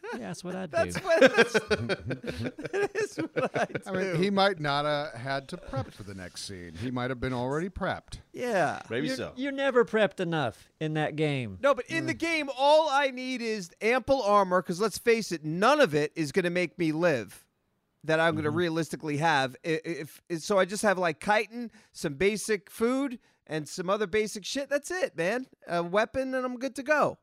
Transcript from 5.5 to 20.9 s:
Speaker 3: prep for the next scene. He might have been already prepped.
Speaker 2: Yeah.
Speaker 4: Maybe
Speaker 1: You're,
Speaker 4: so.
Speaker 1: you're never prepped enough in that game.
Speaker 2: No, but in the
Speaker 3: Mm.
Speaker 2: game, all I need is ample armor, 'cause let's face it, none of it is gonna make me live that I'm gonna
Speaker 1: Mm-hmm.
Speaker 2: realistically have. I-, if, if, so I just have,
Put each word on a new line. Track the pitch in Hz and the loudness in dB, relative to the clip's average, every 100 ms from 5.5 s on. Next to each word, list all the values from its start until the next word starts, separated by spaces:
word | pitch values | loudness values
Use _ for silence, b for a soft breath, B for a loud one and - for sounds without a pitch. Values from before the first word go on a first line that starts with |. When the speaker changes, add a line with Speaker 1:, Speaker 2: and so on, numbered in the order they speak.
| 175 | -14
Speaker 3:
prep | - - - | -8 -6 -6
for | - | -10
the | 98 | -14
next | 95 90 - | -12 -12 -12
scene. | - 95 87 82 | -12 -10 -12 -8
He | 120 | -6
might | 127 123 | -4 -4
have | 131 | -4
been | 131 | -4
already | 127 127 147 185 | -2 -2 -2 -4
prepped. | - 185 92 - - _ | -4 -4 -4 -8 -20 _
Speaker 2:
Yeah. | - 247 202 147 101 - | -8 -2 2 2 0 -4
Speaker 4:
Maybe | 117 190 | -4 -2
Speaker 1:
You're, | 262 | -4
Speaker 4:
so. | 90 - | -6 -6
Speaker 1:
you're | 277 | -6
never | 277 277 247 | -2 2 4
prepped | 226 220 196 - | 4 4 2 0
enough | 175 165 127 - - _ | -2 0 -2 -4 -20 _
in | 156 | -2
that | 156 151 151 | 0 0 0
game. | 156 139 117 92 | 0 0 -4 0
Speaker 2:
No, | 277 | 2
but | 254 - | 2 0
in | 330 320 | -4 -2
the | |
Speaker 3:
Mm. | 233 | -2
Speaker 2:
game, | 330 330 277 247 | -2 -2 -2 2
all | 285 311 311 | 6 6 6
I | 269 277 | 2 0
need | 247 254 254 | -2 -6 -4
is | 233 220 170 _ | -4 -4 -6 _
ample | 214 254 226 269 | 0 0 2 2
armor, | 202 208 190 180 | 6 6 6 2
'cause | 175 170 | 0 -2
let's | 214 - | -2 0
face | - 226 - | 2 2 2
it, | 165 | -4
none | 151 165 214 302 | -4 2 4 6
of | 240 | 6
it | 151 151 | 4 -2
is | - 151 | -2 -2
gonna | 190 175 | 0 0
make | 175 175 - | 0 -2 -2
me | 165 | -2
live | 156 175 131 101 - _ _ _ _ _ _ | 2 2 2 -2 -14 _ _ _ _ _ _
that | 147 160 | 0 2
I'm | 165 156 | 4 2
gonna | 151 | 0
Speaker 1:
Mm-hmm. | 156 | 0
Speaker 2:
realistically | 175 160 160 143 156 143 | 0 0 -2 -4 -4 0
have. | 165 147 135 131 | 4 4 2 -4
I-, | 175 160 | -2 -2
if, | 160 156 156 - _ | -2 -8 -8 -16 _
if, | 170 | -6
so | - 202 | 0 2
I | |
just | 185 208 | 2 2
have, | 214 | 2